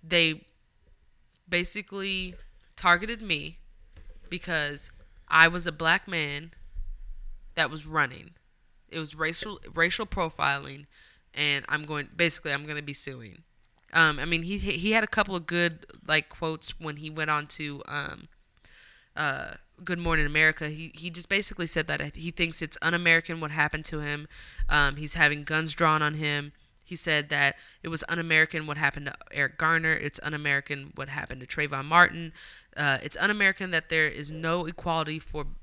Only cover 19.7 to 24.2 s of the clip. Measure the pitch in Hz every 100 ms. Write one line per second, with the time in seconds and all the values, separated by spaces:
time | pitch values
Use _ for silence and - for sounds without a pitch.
19.7 | _ 180 175 170 160 147 151 156 156 151
20.7 | 151 165 - 175 170 170 196 202 - 170
21.7 | - 156 147 143 - 165 - 170 156 156
22.7 | - 160 170 175 165 - 165 156 156 151
23.7 | 160 151 156 147 143